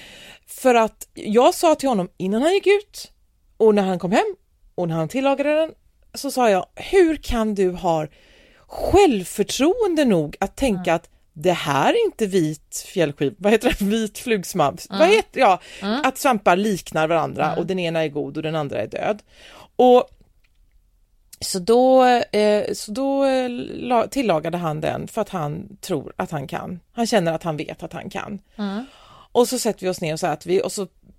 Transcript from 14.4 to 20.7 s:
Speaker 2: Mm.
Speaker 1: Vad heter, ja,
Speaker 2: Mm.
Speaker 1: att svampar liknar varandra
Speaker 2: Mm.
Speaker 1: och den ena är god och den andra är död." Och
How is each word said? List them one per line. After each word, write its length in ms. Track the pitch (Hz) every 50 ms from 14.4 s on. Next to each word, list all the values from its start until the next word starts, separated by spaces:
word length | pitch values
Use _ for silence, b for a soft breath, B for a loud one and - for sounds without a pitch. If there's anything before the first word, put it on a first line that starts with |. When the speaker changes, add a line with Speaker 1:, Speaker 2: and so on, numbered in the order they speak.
| - - - 175 143 135 - - - -
Speaker 2:
Mm. 100 | - 196
Speaker 1:
Vad 100 | 320 370
heter, 300 | 427 440 - _ - 247
ja, 220 | 254 202 185 240 B B B B
Speaker 2:
Mm. 200 | 190 202 226 285 294
Speaker 1:
att 140 | 262 262
svampar 380 | - - 262 240 202 - 202 175
liknar 520 | 190 208 226 190 165 - - - 160 160
varandra 380 | 156 170 160 143 135 143 - 147
Speaker 2:
Mm. 140 | 156 - -
Speaker 1:
och 60 | 170
den 140 | 170 190 185
ena 240 | 175 165 165 160 160
är 60 | 151
god 280 | 143 147 139 139 147
och 60 | 156 156
den 120 | 156 160
andra 260 | 156 147 135 120 110
är 60 | 110
död." 340 | - - - - 196 208 208 _ B B B B B B B B B _
Och 340 | - 247 254 247 247 - - _ _ _ _ _ _ _ _ _ _ _ _